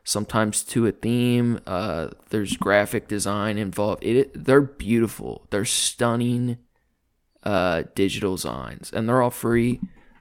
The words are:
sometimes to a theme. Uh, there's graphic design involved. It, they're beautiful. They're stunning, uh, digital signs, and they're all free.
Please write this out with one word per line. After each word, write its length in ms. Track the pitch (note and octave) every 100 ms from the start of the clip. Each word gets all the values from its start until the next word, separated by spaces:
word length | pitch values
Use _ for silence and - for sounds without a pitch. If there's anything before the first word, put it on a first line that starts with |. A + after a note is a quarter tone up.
sometimes 600 | - G#2 G#2 A2+ G#2+ -
to 220 | - B2 A2
a 60 |
theme. 680 | - A2+ A#2+ B2 A#2+ A#2+ A#2 -
Uh, 420 | F2+ G#2 D#2+ D#2 - _
there's 260 | A2 G2 -
graphic 500 | G2 G#2 G#2+ A2 -
design 500 | G#2 G2 G#2 G#2 G#2
involved. 440 | G2+ F2+ G#2 F2+
It, 420 | - B2 C#3 -
they're 160 | - C#3
beautiful. 840 | C#3 - G2 A#2 A2+ - A#1+ A#1 -
They're 140 | G2+
stunning, 920 | A2+ - - - A#2+ A#2 A#2+ A#2+ B2 A#2+ _ _ _ _ _ _ _ _
uh, 400 | - G2 F2+ E2 -
digital 420 | - G2 G2+ G2+ F2+
signs, 540 | C#2 B1+ A#1+ B1+ -
and 160 | - A2+
they're 140 | B2+
all 80 | B2
free. 500 | - A#2 A#2 A#2+ A#2+ - - - -